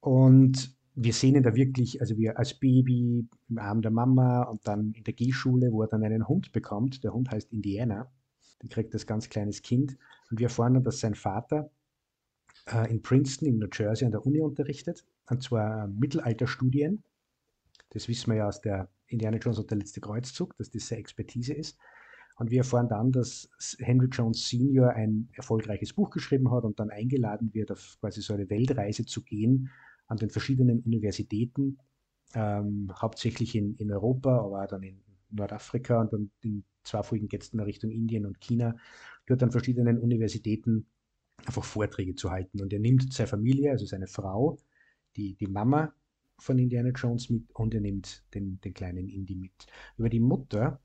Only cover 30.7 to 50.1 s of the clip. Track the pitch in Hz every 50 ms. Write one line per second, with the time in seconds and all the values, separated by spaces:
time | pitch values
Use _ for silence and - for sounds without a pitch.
30.7 | 117 117 - 113 117 113 104 104 98 - 104 - - 104 120 120 _ 143 139 139
31.7 | 139 135 _ _ _ _ _ _ _ _ _ _ - 117 110 104 104 104 104 104
32.7 | 104 101 101 95 - - - 113 - - - 120 - - 120 107 - 110 101 104
33.7 | 107 - 107 104 101 101 95 117 131 131 131 135 127 123 107 98 98 98 98 98
34.7 | - 95 95 95 95 95 _ _ _ _ _ _ 107 104 101 101 104 - - -
35.7 | - 127 127 - 123 117 113 107 113 107 104 101 _ _ _ 113 104 104 98 _
36.7 | _ _ _ - - 107 104 - - 110 104 101 - 104 - - - 113 107 101
37.7 | 101 - - 110 110 113 113 113 113 110 104 101 95 _ - - 120 117 120 117
38.7 | 117 - - - - - - - - - _ - 127 123 127 117 117 120 113 127
39.7 | 123 120 120 120 117 117 117 117 123 113 113 104 95 107 - 107 107 107 - 117
40.7 | 113 110 107 _ _ _ _ _ _ _ _ _ _ _ - - - - 95 -
41.7 | - 104 104 104 - - 98 90 87 - - 92 87 92 92 - _ 98 98 98
42.7 | 101 101 107 117 127 131 131 131 - - 117 101 - 104 107 120 135 135 139 143
43.7 | 135 110 104 98 - 98 95 92 - - 98 98 92 101 131 160 165 - _ _
44.7 | _ _ _ _ _ _ _ _ _ - 104 98 92 _ 107 98 98 101 104 123
45.7 | 139 151 160 151 _ _ _ _ _ _ _ _ _ _ - - 135 127 127 123
46.7 | 120 120 120 127 123 - - 120 120 117 - - 123 110 - _ _ - 113 110
47.7 | 110 113 101 101 98 98 92 - - - _ _ - 104 101 98 95 95 - 101
48.7 | 90 - 95 90 87 92 90 98 98 98 95 92 95 92 92 92 _ _ - -
49.7 | - - - - _ - 110 113